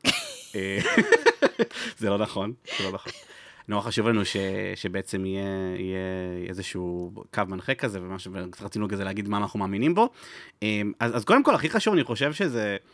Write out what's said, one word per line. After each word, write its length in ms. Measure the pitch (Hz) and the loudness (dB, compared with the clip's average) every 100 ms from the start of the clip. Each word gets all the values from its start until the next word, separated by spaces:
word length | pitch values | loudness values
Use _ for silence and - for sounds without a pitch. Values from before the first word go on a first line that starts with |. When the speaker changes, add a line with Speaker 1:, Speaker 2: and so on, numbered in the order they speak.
| - | 0
Speaker 1:
<laughs> 480 | - 587 523 - | 0 -4 -12 -8
Speaker 2:
אה, 240 | - 95 98 427 508 415 453 302 466 | -4 -2 0 2 2 6 6 6 4
<laughs> 600 | - - 233 - - - | 0 2 -2 -2 -8 -2
זה 120 | 110 | 0
לא 80 | 101 | 2
נכון, 340 | 104 104 101 123 - - | 0 -2 -4 -6 -8 -4
זה 60 | |
לא 80 | 95 | -4
נכון. 200 | 98 - - - - - - - | -4 -10 -14 -18 -20 -20 -20 -4
נורא 140 | 101 | -2
חשוב 260 | 110 117 110 | 0 2 4
לנו 160 | 110 | 4
ש-, 120 | 95 101 95 98 98 | 2 0 0 -2 -4
שבעצם 520 | 92 98 95 95 98 95 | -4 -4 -4 -4 -2 -2
יהיה, 180 | 98 98 95 92 92 | -2 -2 -2 -4 -4
יהיה 200 | 92 92 92 92 90 90 87 | -4 -4 -4 -4 -4 -6 -6
איזשהו 640 | 92 95 92 90 87 87 101 - | -8 -8 -4 -4 -4 -6 -10 -8
קו 80 | - 95 | -4 -4
מנחה 260 | 95 - | -4 -4
כזה, 280 | 131 127 98 | -2 -2 -4
ומשהו, 300 | 90 95 95 92 90 - | -8 -8 -8 -8 -8 -10
ורצינו 280 | 101 104 104 | -8 -4 -2
כזה 160 | 98 | -2
להגיד 240 | 98 98 101 | -4 -4 -2
מה 80 | 104 | -2
אנחנו 220 | 101 107 | -2 -2
מאמינים 360 | 95 98 139 | -2 2 2
בו. 140 | 175 247 - - - - _ | 4 2 0 -18 -18 -20 _
אמ, 300 | 107 104 104 - | 0 0 0 0
אז, 160 | 117 117 | 0 0
אז 80 | |
קודם 180 | 107 240 | 6 6
כל, 120 | 277 | 8
הכי 160 | 180 156 | 4 4
חשוב, 240 | - 220 | 2 4
אני 100 | 190 | 4
חושב 280 | 127 113 143 | 2 2 0
שזה, 440 | 151 190 120 107 98 - | 2 0 0 0 -2 -8